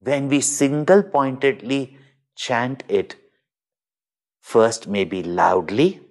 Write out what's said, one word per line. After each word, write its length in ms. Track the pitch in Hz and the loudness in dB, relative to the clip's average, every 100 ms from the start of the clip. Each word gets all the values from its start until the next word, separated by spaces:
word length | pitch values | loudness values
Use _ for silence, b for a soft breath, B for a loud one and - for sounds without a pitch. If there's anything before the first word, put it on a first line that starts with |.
when 260 | - 143 139 | -2 -2 0
we 140 | 143 | 0
single-pointedly 1600 | - - 139 147 147 190 196 143 135 131 139 127 113 139 131 b b b b - | -2 0 0 0 4 4 4 0 -2 0 -2 -2 -4 -4 -4 b b b b -16
chant 480 | - 120 123 131 - | -4 -2 -2 -6 -4
it, 280 | 101 92 - _ _ _ _ _ _ _ _ _ _ _ _ | -4 -4 -12 _ _ _ _ _ _ _ _ _ _ _ _
first 460 | - 117 113 113 - | -2 4 4 2 -6
maybe 360 | 202 190 196 | -2 -2 -2
loudly 800 | 87 123 175 185 131 104 165 190 - | -4 0 2 2 -2 0 0 0 -20